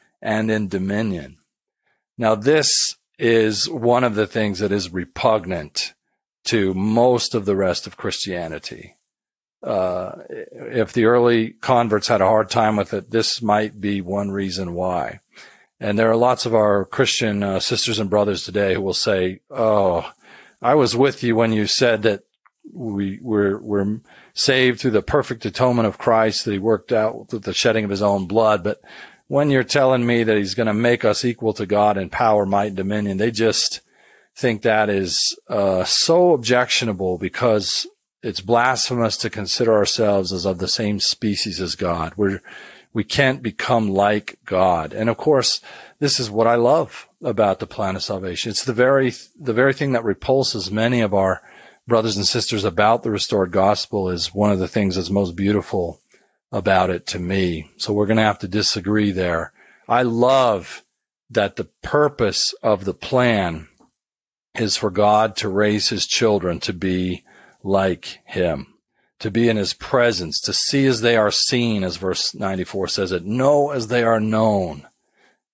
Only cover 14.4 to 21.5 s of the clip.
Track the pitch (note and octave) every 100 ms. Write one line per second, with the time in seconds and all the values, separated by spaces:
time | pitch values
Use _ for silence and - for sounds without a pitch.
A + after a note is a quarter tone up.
14.4 | F#2+ F2+ F2 F2 F#2 F2+ B1 - _ -
15.4 | - _ _ - G#2 G#2 A2+ A2+ B2 B2
16.4 | A#2+ A2 G#2 G2+ F#2+ - B2+ - A2 G2+
17.4 | G2+ F#2+ - A#2 B2 G#2+ G2+ G#2 G2+ F#2
18.4 | - G2+ G2 F#2 F#2+ F2+ A#2 F#2+ F#2 F#2+
19.4 | _ A#2+ A2 G#2 F#2+ E2+ - - - -
20.4 | - - A#2+ D3+ A#2 A#2 C#3 - A#2+ A2+
21.4 | A2+